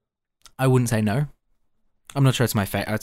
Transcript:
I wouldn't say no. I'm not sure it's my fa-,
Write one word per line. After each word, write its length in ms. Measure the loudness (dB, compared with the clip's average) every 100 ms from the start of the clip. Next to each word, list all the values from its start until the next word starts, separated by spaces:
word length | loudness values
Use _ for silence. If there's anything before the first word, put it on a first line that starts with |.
| _ _ _ _ -20 -4
I 80 | 2
wouldn't 220 | 2 2
say 120 | 0
no. 260 | 0 0 -4 -8 _ _ _ _ _ _ _ 0
I'm 80 |
not 100 | 2
sure 120 | 2 0
it's 100 | 0
my 100 | -2
fa-, 240 | -4 -4 -6